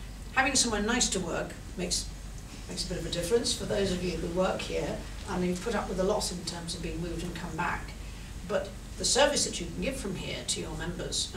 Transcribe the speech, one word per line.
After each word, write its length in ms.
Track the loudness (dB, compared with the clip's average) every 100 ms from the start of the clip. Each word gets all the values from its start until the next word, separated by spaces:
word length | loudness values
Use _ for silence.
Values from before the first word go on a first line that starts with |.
| -10 -10 0 2
Having 200 | 4 4
somewhere 260 | 4 4
nice 280 | 4 4 4
to 100 | 2
work 340 | 0 -2 -2 -6 -8 -4
makes, 300 | 0 0 -2 -8 -8 -10 -10 -10 -8
makes 160 | -6 -4
a 40 |
bit 100 | -4
of 60 | -2
a 40 |
difference 480 | -2 4 4 4 0
for 80 | 2
those 260 | 2 4
of 120 | 2
you 140 | 0 0
who 100 | 0 2
work 240 | 2 2
here, 360 | 0 0 0 -2 -6 -8 -4
and 140 | 2
you've 200 | 2 2
put 120 | 0 0
up 140 | 0
with 100 | 2
a 40 |
lot 280 | 4 4 0
in 120 | -2 -4
terms 300 | -6 -4 -4
of 80 |
being 180 | -4 -2
moved 220 | -2 -2
and 100 | -4
come 220 | -4 -4 -2
back. 360 | 0 0 -4 -8 -10 -10 -10 -8 0
But 220 | 0 0 -6 -10 -2
the 80 | 4
service 400 | 6 6 6 2
that 140 | -2
you 60 | -4
can 160 | -2
give 140 | -2 -2
from 200 | -2 -4
here 280 | -4 -4 -2
to 140 | -2
your 140 | -4 -4
members 560 | -4 -4 -2 -2 -2